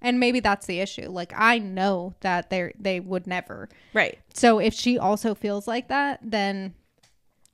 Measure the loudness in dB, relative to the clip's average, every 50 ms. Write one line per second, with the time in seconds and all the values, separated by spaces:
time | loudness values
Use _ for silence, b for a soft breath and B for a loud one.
0 | -2 0 2 4 4 4 4 4 2 2 2 0 -2 -4 -4 -4 -4 -4 -6 -10
1 | -12 -10 -8 -8 -8 -6 -2 2 4 4 4 4 0 -4 -2 0 0 0 0 0
2 | -4 -8 -10 -6 -2 -2 -2 -2 -2 -2 -2 -4 -4 -4 -6 -6 -4 -2 -2 -2
3 | -4 -4 -4 -4 -4 -4 -6 -6 -6 -8 -12 -14 -14 -16 b b b b b 2
4 | 2 2 0 -8 -18 _ -2 4 6 6 8 6 4 2 0 0 0 0 2 2
5 | 2 2 0 0 0 -2 -4 -2 -4 -4 -4 -4 -4 -4 -6 -6 -4 -2 -2 -2
6 | 0 -2 -4 -6 -8 -4 -2 -2 0 -2 -2 -4 -6 -10 -12 -14 _ _ _ _
7 | _ _ _ _ _ _ _ _ _ _